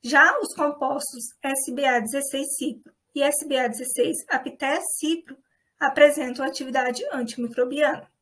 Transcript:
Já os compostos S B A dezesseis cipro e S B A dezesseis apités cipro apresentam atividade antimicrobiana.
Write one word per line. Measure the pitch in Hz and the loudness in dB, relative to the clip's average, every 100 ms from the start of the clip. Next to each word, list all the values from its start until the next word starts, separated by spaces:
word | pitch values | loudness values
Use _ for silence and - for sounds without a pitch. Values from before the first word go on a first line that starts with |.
Já | 240 277 320 571 | 2 4 6 4
os | - | 0
compostos | - 294 294 269 277 - 247 - - | 0 -2 0 -4 0 -2 -2 -6 -4
S | 277 269 - | -2 0 0
B | 247 | 0
A | 269 247 | 0 2
dezesseis | 220 277 269 269 294 - | 0 0 0 0 2 2
cipro | - - - _ _ | 0 -8 -18 _ _
e | 285 | -2
S | 285 - 302 | 0 0 0
B | 262 | -2
A | 247 | -2
dezesseis | - - - 240 - - | -2 -2 0 2 0 -2
apités | 262 - - 285 320 - - | -4 -6 -6 -4 -2 0 0
cipro | 302 330 - 269 _ _ _ _ | 0 -4 -6 -20 _ _ _ _
apresentam | 277 285 294 294 254 240 | -2 6 6 6 -4 -4
atividade | 285 - 262 262 247 240 571 | -6 -6 -4 -2 -2 -4 -6
antimicrobiana. | 269 233 - 233 240 247 277 294 311 - _ | -6 -6 -6 -6 -2 -2 0 0 0 -10 _